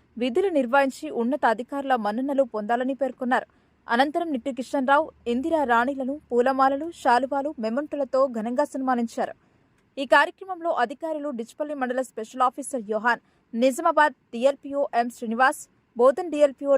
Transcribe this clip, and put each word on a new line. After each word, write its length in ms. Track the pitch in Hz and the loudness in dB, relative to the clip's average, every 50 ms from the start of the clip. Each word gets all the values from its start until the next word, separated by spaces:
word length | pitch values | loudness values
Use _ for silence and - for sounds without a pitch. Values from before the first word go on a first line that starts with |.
| _ _ _ 220 233 | _ _ _ -4 -4
విధులు 280 | 262 240 359 381 392 339 285 | -2 0 0 0 2 2 0
నిర్వహించి 480 | 262 226 262 277 277 269 - - 311 302 - 240 233 | 0 2 2 2 2 2 -2 -6 -10 -8 -4 -4 -2
ఉన్నత 220 | 240 285 294 - 240 220 | -2 -2 0 0 0 0
అధికారుల 400 | 214 240 - 285 277 277 269 262 240 208 | 0 -4 -6 -8 -6 -2 0 0 0 0
మన్ననలు 400 | 208 208 240 262 285 277 269 269 233 - | -2 -4 -4 -4 -2 0 0 -2 -2 -4
పొందాలని 400 | 214 208 208 233 247 254 254 277 - | -6 -4 -2 -2 -2 -2 -4 -4 -2
పేర్కొన్నారు. 460 | 277 254 247 - 254 240 254 - - - _ _ _ _ _ _ _ | -4 -4 -4 -6 -4 -2 0 -2 -2 -4 _ _ _ _ _ _ _
అనంతరం 420 | - 233 233 277 302 269 339 339 330 285 | -2 0 0 0 0 0 -2 -4 -2 -4
నిట్టు 180 | 240 - 277 240 262 | -6 -6 -6 -8 -8
కిషన్ 300 | 247 - - 277 254 262 277 | -8 -4 -4 -2 2 4 4
రావు 140 | 294 320 - - _ _ 240 240 | 2 2 0 -6 _ _ -4 -4
ఇందిరా 280 | 254 269 330 330 311 285 240 233 | -2 0 0 0 0 2 2 2
రాణిలను 420 | 226 247 269 285 269 262 247 285 302 - _ | 2 2 0 -2 -4 -6 -6 -6 -8 -8 _
పూలమాలలు, 560 | 240 240 240 262 262 262 262 269 277 277 311 339 - - - | 0 2 2 2 2 4 2 2 2 0 -4 -8 -10 -2 2
శాలువాలు, 500 | 277 233 247 269 254 285 277 277 302 311 - 214 | 2 4 4 2 0 -2 -4 -4 -4 -6 -6 -6
మెమంటోలతో 580 | 220 226 277 302 294 - 285 277 233 - 262 269 262 240 | -4 -4 -4 -4 -4 -4 -6 -4 -2 0 2 0 0 0
ఘనంగా 300 | 226 208 233 247 254 294 285 - | -4 -6 -2 -2 -2 -2 -2 -4
సన్మానించారు. 600 | 269 262 254 254 240 233 226 - 269 220 - - - _ _ _ _ _ _ _ _ _ _ _ 262 277 | -4 -2 -2 0 0 -2 -4 -4 -4 -6 -6 -6 -12 _ _ _ _ _ _ _ _ _ _ _ -8 0
ఈ 40 | - 311 | 4 6
కార్యక్రమంలో 560 | 285 302 349 - _ 381 381 370 339 330 339 - - 240 | 6 6 4 0 _ -12 -12 -10 -6 -4 -2 0 0 0
అధికారులు 440 | 214 262 - 330 320 311 302 285 294 262 220 | -2 -2 -6 -8 -6 -6 -6 -6 -6 -6 -8
డిచ్పల్లి 360 | 226 - - - 302 294 302 277 262 | -10 -10 -10 -8 -8 -6 -6 -4 -4
మండల 180 | 247 247 254 262 - | -4 -2 -4 -4 -6
స్పెషల్ 360 | _ 233 220 - - 254 254 254 | _ -12 -12 -10 -2 0 0 0
ఆఫీసర్ 380 | - - 262 - - 254 202 202 214 | 0 -4 -8 -8 -8 -8 -6 -4 -4
యోహాన్, 280 | 214 214 240 233 226 - _ _ _ _ _ - 226 247 | -2 0 0 0 0 -4 _ _ _ _ _ -2 2 2
నిజామాబాద్ 520 | 269 247 330 330 339 302 311 302 302 262 _ _ _ - | 2 2 2 2 2 4 4 4 2 2 _ _ _ -4
డిఎల్పిఓ 480 | 233 240 277 285 - - 277 277 277 285 - - 233 | 0 2 2 2 0 -6 -6 -4 -2 -2 0 0 -2
ఎం 100 | 240 240 - | -2 -2 -4
శ్రీనివాస్, 440 | - 247 214 226 233 254 277 302 - - - _ _ _ _ _ | -8 -8 -4 0 2 2 2 2 0 -6 -20 _ _ _ _ _
బోధన్ 360 | 233 240 269 - - 370 339 294 | 4 4 4 4 4 0 -4 2
డిఎల్పిఓ 420 | 294 294 277 262 - 285 277 277 | 4 4 4 4 0 0 2 2